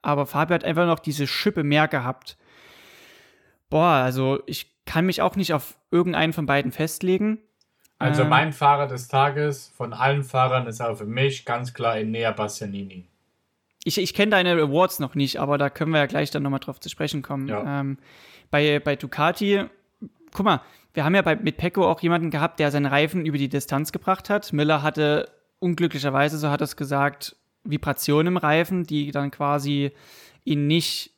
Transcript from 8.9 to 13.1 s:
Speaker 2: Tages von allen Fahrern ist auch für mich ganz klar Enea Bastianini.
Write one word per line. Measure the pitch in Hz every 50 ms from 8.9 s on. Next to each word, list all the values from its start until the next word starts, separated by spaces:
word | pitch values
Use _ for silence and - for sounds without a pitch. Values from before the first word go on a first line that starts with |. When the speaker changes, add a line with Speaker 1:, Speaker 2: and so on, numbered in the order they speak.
| 123 120 120
Speaker 2:
Tages | - - 135 139 143 135 147 151 147 139 135 - - _
von | _ 127 117 -
allen | - 127 135 139 143 135
Fahrern | - - 131 131 131 127 131 123
ist | 117 110 -
auch | 123 117 -
für | - 107
mich | 104 113 127 135 139 135 - -
ganz | - 120 123 127 123 -
klar | - 117 117 113
Enea | 110 107 110 110 117 117 110
Bastianini. | 110 - 107 104 - - - 101 98 98 101 98 92 92 87 _